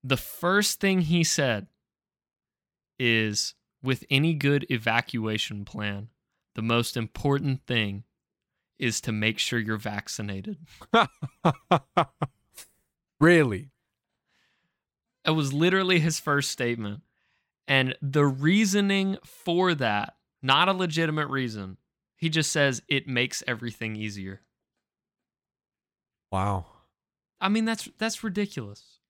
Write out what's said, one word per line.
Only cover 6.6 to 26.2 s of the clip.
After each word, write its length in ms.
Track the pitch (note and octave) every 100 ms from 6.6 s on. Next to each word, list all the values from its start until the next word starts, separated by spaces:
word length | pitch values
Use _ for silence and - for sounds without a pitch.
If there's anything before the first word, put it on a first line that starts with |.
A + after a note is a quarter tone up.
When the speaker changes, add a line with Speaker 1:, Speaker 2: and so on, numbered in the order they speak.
Speaker 1:
most 340 | A2+ A#2 A#2 A#2+
important 680 | A2 - C#3+ C#3 C#3+ C3 -
thing 380 | A#2+ G#2 G2 - _ _ _ _ _ _ _
is 220 | B2+ -
to 100 | -
make 300 | G#2+ A2 G#2+
sure 180 | - A#2+
you're 180 | A2 A2
vaccinated." 840 | G#2+ G#2 - - G#2 F#2+ G#3 G3 E3 - -
Speaker 2:
<laughs> 140 | A3+ F#3+ _ C3+ _ E3+ - _ E3 _ - D#3+ _ D3+ _ _ - - _ _ _ _ _
Really? 500 | D#3+ E3+ C3+ G2 C#3 _ _ _ _ _ _ _ _ _ _ _ _ _ _ _
Speaker 1:
It 60 | -
was 220 | D#3+ C#3
literally 460 | C#3+ E3+ F#3+ F#3 F3+
his 200 | D#3+ D#3
first 300 | - C#3+ C#3
statement. 500 | - A#2+ A#2 G#2+ G#2 _ _ _ _ _ _ -
And 300 | C3+ C3 -
the 260 | C#3+ D3 C#3+
reasoning 920 | C3 D3 G3+ G#3+ G3+ G3 G3 F#3+ G3
for 500 | - - - E3+ F#3
that, 400 | D#3+ A#2+ G#2 - _ _ _
not 280 | C3 C#3 F3+
a 40 |
legitimate 560 | F#3+ F3 D#3 E3 D#3 D3
reason, 500 | C3+ B2+ G#2+ F#2+ F#2 _ _ _ _
he 120 | E3
just 240 | D#3+ D3+
says, 300 | D#3 C#3+ A#2+ -
"It 200 | C#3 -
makes 340 | B2 B2+ - -
everything 500 | A#2 A#2+ - A2+ G#2+
easier." 460 | G#2+ G2+ F#2+ G2 _ _ _ _ _ _ _ _ _ _ _ _ _ _ _ _ _ _